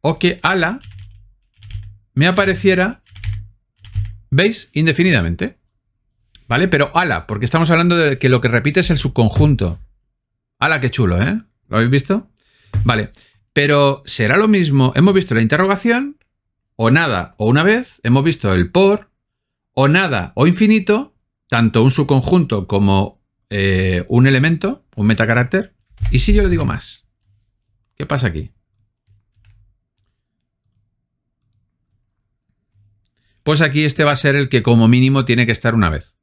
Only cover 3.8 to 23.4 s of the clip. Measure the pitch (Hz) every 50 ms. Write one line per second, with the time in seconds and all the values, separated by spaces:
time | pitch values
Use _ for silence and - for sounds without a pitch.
3.8 | _ - - - - - - - - _ - 135 180 214 226 - - _ _ 151
4.8 | 156 165 147 - 170 185 165 113 87 85 87 82 - - - _ _ _ _ _
5.8 | _ _ _ _ _ _ _ _ _ _ _ - _ _ 117 127 175 185 170 143
6.8 | 143 143 - 160 180 165 107 82 - - 107 104 117 120 - 165 165 156 170 165
7.8 | 170 175 175 170 160 147 135 127 - 127 127 120 117 123 113 120 120 143 143 185
8.8 | 175 - 170 135 - 139 - - 117 107 - - 151 151 143 117 98 87 85 -
9.8 | - _ _ _ _ _ _ _ _ _ _ _ _ _ _ _ - 151 160 147
10.8 | 127 123 - - 123 90 87 87 110 156 202 226 - _ _ _ _ _ - 110
11.8 | 117 120 135 143 139 - 190 220 - _ _ _ _ _ _ _ _ _ - 101
12.8 | 101 123 120 110 107 - _ _ _ _ _ _ _ _ _ 143 143 143 147 143
13.8 | 143 139 139 - _ - - - 117 104 131 190 214 220 214 196 175 151 139 139
14.8 | 131 127 - - 175 190 196 185 185 - 123 113 113 110 - 151 185 190 202 196
15.8 | - 233 233 247 269 285 294 _ _ _ _ _ _ _ _ _ _ _ _ -
16.8 | 110 113 127 156 170 147 113 90 87 - _ _ 107 110 123 147 160 196 214 240
17.8 | 254 - - _ _ 117 123 135 139 165 160 - - 101 95 90 87 87 - 175
18.8 | 190 196 202 208 - _ _ _ _ _ _ _ _ _ _ _ _ _ _ -
19.8 | 135 139 151 180 196 170 135 98 90 - - - 135 170 180 180 214 208 220 220
20.8 | 196 - 208 220 277 - _ _ _ _ _ _ _ _ - 120 117 110 - 113
21.8 | 113 135 127 - 147 135 147 135 123 - 180 180 160 131 117 101 92 - 104 98
22.8 | 101 98 95 95 101 - - _ _ _ _ _